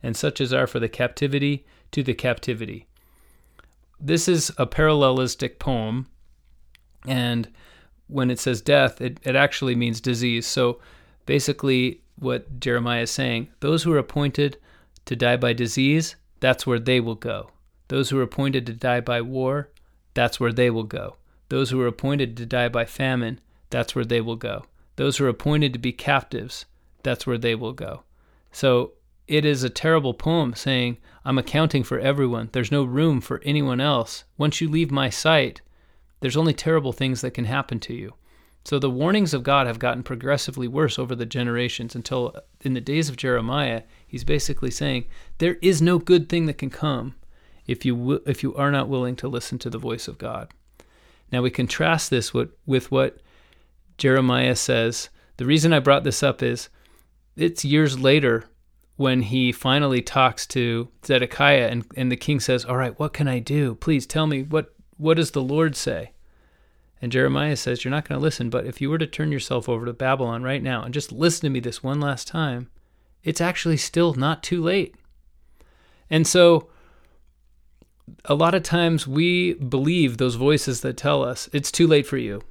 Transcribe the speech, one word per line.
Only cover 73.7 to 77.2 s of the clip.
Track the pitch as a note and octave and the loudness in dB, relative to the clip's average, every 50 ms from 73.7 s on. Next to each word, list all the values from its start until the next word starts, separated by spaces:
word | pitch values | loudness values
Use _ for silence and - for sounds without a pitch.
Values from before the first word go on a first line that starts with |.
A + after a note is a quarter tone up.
| D#3+ C#3+ | 0 0
still | - - - E3+ F3 E3+ D3 | 0 -2 2 2 2 2 2
not | B2 C3+ D3 D#3+ - - | 0 0 0 0 -2 -4
too | - F3 F3 | -4 -2 -2
late." | D#3+ E3+ F#3 G3+ - - - - _ - _ _ _ _ _ - _ _ - _ - _ _ _ _ _ _ _ _ - | 0 0 0 0 0 -2 -6 -18 _ -20 _ _ _ _ _ -20 _ _ -20 _ -20 _ _ _ _ _ _ _ _ 0
And | D#3 D#3+ E3 | 2 2 2
so | - - F3+ F3 E3+ E3+ D#3 - - - - - _ _ _ _ _ _ _ | 4 6 8 8 10 8 6 4 -2 -20 -20 -20 _ _ _ _ _ _ _